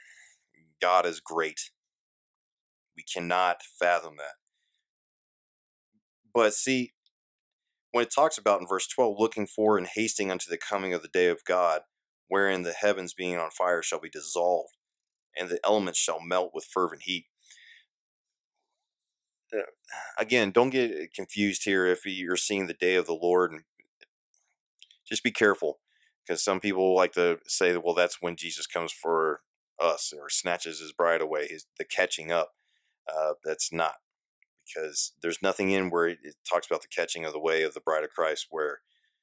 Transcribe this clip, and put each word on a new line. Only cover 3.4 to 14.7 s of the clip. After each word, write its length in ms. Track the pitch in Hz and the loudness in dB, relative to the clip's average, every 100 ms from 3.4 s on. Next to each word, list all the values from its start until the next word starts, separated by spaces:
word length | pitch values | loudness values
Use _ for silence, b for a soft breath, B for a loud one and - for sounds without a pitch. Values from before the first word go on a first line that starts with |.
| 90 85 | 2 0
fathom 540 | - - 87 85 80 73 | -6 0 2 2 0 -12
that. 180 | 73 - _ _ _ _ _ _ _ _ _ _ _ _ _ _ _ _ _ _ 110 | -14 -16 _ _ _ _ _ _ _ _ _ _ _ _ _ _ _ _ _ _ _
But 220 | 117 110 | 4 4
see, 400 | - 131 131 120 _ _ _ _ _ _ _ _ _ _ | 2 0 0 -2 _ _ _ _ _ _ _ _ _ _
when 140 | 120 117 | 0 2
it 80 | |
talks 240 | - 156 - | 4 2 4
about 240 | 104 98 | 2 2
in 60 | 90 | 2
verse 200 | 95 - | -2 -2
twelve, 300 | - 117 101 | 2 2 4
"Looking 300 | 110 110 101 | 0 0 -4
for 320 | - 107 104 | 2 4 2
and 80 | 90 | 0
hasting 420 | 107 110 - 98 | -2 -2 0 -2
unto 180 | 92 - | -2 -4
the 100 | 85 | -6
coming 340 | - 101 95 | -4 -4 -2
of 80 | 87 | -4
the 60 | 82 | -2
day 220 | 92 87 | 2 4
of 140 | 85 | 2
God, 380 | - 90 87 78 - _ _ _ - | 0 2 2 2 -4 _ _ _ -2
wherein 340 | 98 98 92 | 0 2 0
the 120 | 85 | -2
heavens 400 | 85 104 95 87 | 0 0 0 -4
being 240 | - 90 87 | -6 -4 -4
on 120 | 80 | -4
fire 320 | - 90 85 | -2 0 0
shall 180 | - 80 | -2 -6
be 100 | 82 | -8
dissolved, 680 | 78 - 90 87 87 - | -12 -6 0 2 0 -2